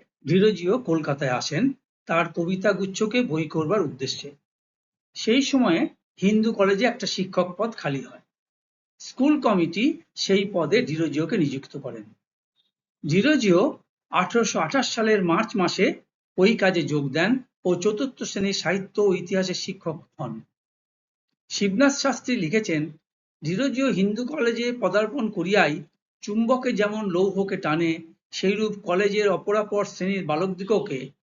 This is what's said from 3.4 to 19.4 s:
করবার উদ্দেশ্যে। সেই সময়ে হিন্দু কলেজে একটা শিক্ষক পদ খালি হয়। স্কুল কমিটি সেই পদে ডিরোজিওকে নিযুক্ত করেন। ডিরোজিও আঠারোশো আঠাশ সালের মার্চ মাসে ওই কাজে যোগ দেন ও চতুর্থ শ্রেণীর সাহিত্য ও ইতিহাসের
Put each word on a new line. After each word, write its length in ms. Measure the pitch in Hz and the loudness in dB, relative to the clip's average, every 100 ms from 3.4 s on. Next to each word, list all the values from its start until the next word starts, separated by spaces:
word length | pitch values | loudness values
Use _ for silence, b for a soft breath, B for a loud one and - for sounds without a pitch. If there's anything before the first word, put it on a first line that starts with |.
| 151 | -2
করবার 340 | 160 151 208 | -2 0 0
উদ্দেশ্যে। 540 | 151 123 131 - 143 - _ _ _ _ _ _ _ | -2 -4 -8 -8 -12 -18 _ _ _ _ _ _ _
সেই 280 | - - 254 | -4 0 2
সময়ে 460 | 269 269 220 165 302 - _ - | 4 2 4 2 0 -6 _ -2
হিন্দু 300 | 190 220 226 | 2 4 2
কলেজে 320 | 214 196 196 | 2 2 4
একটা 220 | 240 233 196 | 2 0 -4
শিক্ষক 480 | - 185 - 180 180 | -4 -2 -2 -2 -2
পদ 140 | 226 | -6
খালি 280 | - 151 139 | -4 -4 -4
হয়। 200 | 123 - _ _ _ _ _ _ _ - | -6 -16 _ _ _ _ _ _ _ -20
স্কুল 420 | - - 277 294 | -10 2 2 4
কমিটি 600 | 247 190 160 196 277 - - | 2 2 0 2 0 0 -8
সেই 360 | - - 196 196 | -6 0 2 2
পদে 300 | 180 151 214 | -2 2 2
ডিরোজিওকে 560 | 240 156 160 139 156 220 | 2 -2 -2 -2 -2 0
নিযুক্ত 380 | 143 131 - 147 | 0 -2 -8 -12
করেন। 280 | 127 113 104 - _ _ _ _ _ _ _ _ 156 | -12 -12 -16 -20 _ _ _ _ _ _ _ _ 0
ডিরোজিও 720 | 170 240 302 214 170 277 - _ _ _ | 2 4 4 4 4 4 -2 _ _ _
আঠারোশো 480 | 160 185 233 220 214 | -2 0 0 0 0
আঠাশ 360 | 156 269 226 | -2 -2 -2
সালের 300 | - 220 214 | 0 2 2
মার্চ 320 | 175 165 - 196 | 2 0 0 0
মাসে 360 | 175 - - - - _ _ - | 0 2 0 0 -10 _ _ 2
ওই 200 | 190 226 | 4 4
কাজে 260 | 190 170 | 2 2
যোগ 280 | 143 147 139 | 0 -2 -2
দেন 280 | 139 190 262 - _ | 0 2 0 -2 _
ও 100 | 185 | -2
চতুর্থ 480 | 175 202 214 269 - | 0 0 0 -4 -6
শ্রেণীর 300 | 208 208 196 | -8 -4 -2
সাহিত্য 480 | 190 156 196 190 - | -2 -2 -2 -2 0
ও 140 | 208 | 2
ইতিহাসের 400 | 180 180 190 | 2 0 -2